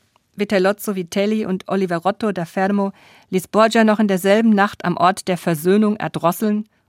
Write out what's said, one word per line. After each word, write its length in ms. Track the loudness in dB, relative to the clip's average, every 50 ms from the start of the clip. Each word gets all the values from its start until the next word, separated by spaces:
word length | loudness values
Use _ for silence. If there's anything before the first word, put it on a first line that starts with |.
| _ _ _ _ _ _ _
Vitellozzo 600 | -6 -4 -2 0 2 2 2 0 -2 -4 -6 -6
Vitelli 500 | -6 -6 -4 -2 -2 0 0 0 -2 -2
und 220 | -4 -6 -6 -6 -4
Oliverotto 640 | -4 -2 -2 -2 -4 -4 -2 -4 -4 -2 -4 -4
da 140 | -4 -4 -6
Fermo, 460 | -6 -4 -2 -2 0 0 0 -2 -4 -6 _ _ -20 -20 _ _ -6
ließ 180 | -4 -4 -4 -2
Borgia 360 | 2 2 2 4 4 4 4
noch 160 | 4 4 2
in 80 | 2 0
derselben 420 | 0 0 2 2 2 4 4 4
Nacht 360 | 4 4 2 2 0 -4 -4
am 120 | -4 -2 2
Ort 300 | 2 2 2 0 -2 -6
der 100 | -4 -4
Versöhnung 580 | -2 -2 -2 0 2 2 2 4 2 2 0 -2
erdrosseln 680 | -6 -8 -6 -2 -2 -2 -2 0 -2 -2 -2 -2 -4 _ _ _ _